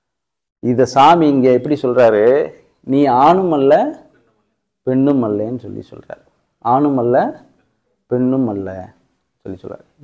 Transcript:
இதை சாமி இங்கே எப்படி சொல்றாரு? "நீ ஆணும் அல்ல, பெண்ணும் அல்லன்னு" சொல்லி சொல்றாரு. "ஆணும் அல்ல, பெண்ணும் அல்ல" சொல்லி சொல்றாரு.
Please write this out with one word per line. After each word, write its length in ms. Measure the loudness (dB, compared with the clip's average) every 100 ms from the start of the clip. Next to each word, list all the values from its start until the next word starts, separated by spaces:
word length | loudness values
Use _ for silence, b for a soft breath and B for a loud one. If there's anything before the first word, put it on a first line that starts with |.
| _ _ _ _ _ _
இதை 260 | -4 0 0
சாமி 420 | 4 4 4 2
இங்கே 260 | 2 2
எப்படி 260 | 2 0 -4
சொல்றாரு? 680 | -2 2 2 4 4 2 -2 -10 _ _
"நீ 260 | -4 0 2
ஆணும் 460 | 2 2 2 0
அல்ல, 520 | 0 2 2 0 -8 _ _ _ _ _ _ _ _
பெண்ணும் 400 | -4 0 0 0
அல்லன்னு" 360 | -2 -4 -6 -10
சொல்லி 240 | -14 -16 -18
சொல்றாரு. 340 | -20 -20 -20 _ _ _ _
"ஆணும் 380 | -2 0 0 0
அல்ல, 460 | 0 0 -2 -6 _ _ _ _ _ _ -8
பெண்ணும் 400 | -4 -2 -2 -4
அல்ல" 460 | -6 -10 -12 -16 _ _ _ _ _
சொல்லி 160 | -18 -16
சொல்றாரு. 220 | -16 -20 _ _